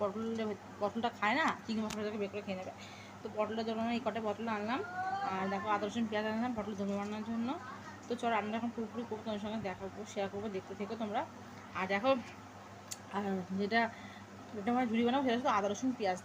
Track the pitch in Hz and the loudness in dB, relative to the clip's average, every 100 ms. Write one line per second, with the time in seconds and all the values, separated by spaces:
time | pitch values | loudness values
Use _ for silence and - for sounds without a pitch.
0 | 208 202 226 226 220 202 - - 202 208 | 0 0 0 0 0 -2 -6 -2 0 2
1 | 233 233 208 262 311 - - 220 214 214 | 0 2 4 4 4 2 -2 0 0 -2
2 | 214 214 196 202 202 185 185 - - - | -2 -2 -2 -2 -4 -4 -6 -10 -12 -12
3 | - - 226 208 208 220 226 220 226 233 | -14 -10 -4 0 0 0 0 0 2 2
4 | 233 214 214 202 226 214 214 262 679 - | 2 0 0 0 0 0 0 0 0 -2
5 | - - - 190 196 196 214 208 208 226 | 0 0 0 0 0 0 2 2 2 0
6 | 226 214 214 220 247 233 208 202 196 202 | 0 2 2 2 0 0 -2 -2 0 0
7 | 202 214 214 226 233 330 - - - - | -2 -4 -2 0 0 -2 -6 -10 -10 -10
8 | - 240 233 220 208 226 233 233 220 233 | -6 -2 2 2 2 0 0 -2 -4 -4
9 | 240 214 220 208 208 220 196 185 190 196 | -4 -4 -2 -2 -2 -2 -2 -4 -6 -8
10 | 214 - 196 202 214 190 - 196 202 220 | -6 -2 -2 -2 -4 -4 -6 -6 -4 -2
11 | 214 214 330 - - - - 170 185 196 | -2 0 -2 -6 -14 -14 -10 -4 2 4
12 | 247 269 - - - - - - - - | 6 4 2 -10 -14 -14 -14 -14 -12 -12
13 | - 196 202 190 175 190 208 226 226 - | -4 -2 2 0 0 0 4 4 4 0
14 | - - - - - 214 196 247 254 226 | -12 -12 -14 -14 -10 -4 2 4 4 6
15 | 240 262 262 233 269 214 196 202 262 240 | 6 6 4 4 4 4 4 2 0 2
16 | 202 180 | 2 2